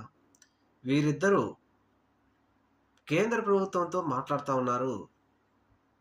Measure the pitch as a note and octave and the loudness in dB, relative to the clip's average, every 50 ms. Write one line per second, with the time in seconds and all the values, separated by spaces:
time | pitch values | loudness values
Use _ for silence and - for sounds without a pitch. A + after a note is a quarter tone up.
0 | A2+ - _ _ _ _ _ _ - _ _ _ _ _ _ _ - B2+ C3+ D3 | -12 -16 _ _ _ _ _ _ -20 _ _ _ _ _ _ _ -4 0 0 2
1 | D3 D3+ D3 - F3+ G3+ G3+ D#3 A2+ G2 - _ _ _ _ _ _ _ _ _ | 2 0 0 2 2 2 4 4 2 -2 -6 _ _ _ _ _ _ _ _ _
2 | _ _ _ _ _ _ _ _ _ _ _ _ _ _ _ _ _ _ _ _ | _ _ _ _ _ _ _ _ _ _ _ _ _ _ _ _ _ _ _ _
3 | - - D3 E3+ G#3 A3+ A#3 A3+ G#3 G3+ G3 F#3+ F#3+ F#3+ - F3+ F3 E3+ F3+ F#3 | -4 -2 0 2 2 2 0 -2 2 2 2 2 2 2 0 -2 -2 0 -2 -2
4 | E3+ D3+ B2 C3 C3+ - C#3+ C3+ - - C3+ C3 B2+ B2 A#2+ B2 C3 C3 A#2 G2 | -2 0 -2 -2 -2 -2 -4 -4 -2 -2 -2 0 0 0 0 0 -2 -2 -4 -6
5 | E2 - _ _ _ _ _ _ _ _ _ _ _ _ _ _ _ _ _ _ | -10 -14 _ _ _ _ _ _ _ _ _ _ _ _ _ _ _ _ _ _